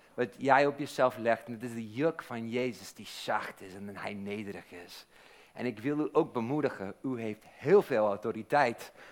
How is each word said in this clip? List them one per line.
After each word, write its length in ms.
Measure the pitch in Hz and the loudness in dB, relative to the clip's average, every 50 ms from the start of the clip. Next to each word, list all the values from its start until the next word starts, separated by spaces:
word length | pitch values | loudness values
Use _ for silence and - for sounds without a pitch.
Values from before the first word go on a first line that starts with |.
| _ _ _ 120 | _ _ _ -2
wat 140 | 123 - - | -2 -2 -2
jij 300 | - 131 135 131 135 143 | -2 4 6 8 8 8
op 120 | 143 139 143 | 6 4 0
jezelf 380 | 143 - - - 131 127 - | -6 -6 2 2 4 4 2
legt. 300 | 120 110 117 113 - - | 2 2 2 2 2 0
En 60 | - | -8
het 100 | 120 107 | -10 -8
is 100 | 127 120 | -8 -8
de 180 | 117 117 113 107 | -6 -8 -8 -6
juk 320 | 104 123 156 165 160 - | -4 0 0 0 0 -2
van 260 | - - 120 113 113 113 | -8 -8 -8 -6 -6 -4
Jezus 460 | 117 123 127 127 104 90 101 - - | -2 -2 -2 -2 -4 -6 -12 -16 -16
die 120 | - 101 | -16 -16
zacht 540 | - - - - - 110 104 - - - - | -14 -12 -8 -4 -2 -2 -2 -2 -6 -10 -14
is 140 | 101 95 92 | -16 -14 -12
en 220 | 98 101 101 101 | -12 -12 -10 -10
hij 180 | 92 - 101 104 | -8 -8 -8 -8
nederig 580 | 101 98 101 101 107 104 101 90 92 - - | -6 -6 -6 -6 -6 -6 -8 -10 -12 -14 -16
is. 340 | - 87 87 - - - - _ - - - - - - - - | -18 -18 -18 -18 -18 -20 -20 _ -20 -20 -20 -20 -20 -20 -20 -20
En 140 | _ - 117 | _ -6 -6
ik 120 | 123 117 104 | -6 -6 -4
wil 200 | 110 143 147 147 | -2 -2 0 0
u 100 | 151 - | 0 2
ook 200 | - 156 156 117 | 4 2 2 4
bemoedigen, 640 | - 123 113 120 143 151 139 127 - - 98 95 - - | 0 -2 0 0 0 2 2 0 0 -2 -6 -8 -8 -6
u 180 | - 135 127 117 | -4 -4 -4 -2
heeft 240 | 113 107 104 - - | -4 -6 -6 -8 -12
heel 360 | - - - 117 143 190 208 | -20 -18 -6 4 6 6 6
veel 240 | 185 - 135 107 107 | 6 6 4 4 4
autoriteit. 840 | 104 101 98 - 117 - 110 107 - 147 143 139 120 - - - - - - - - | 4 2 0 -2 -4 -4 -4 -2 2 4 4 4 4 2 -4 -10 -16 -18 -20 -20 -20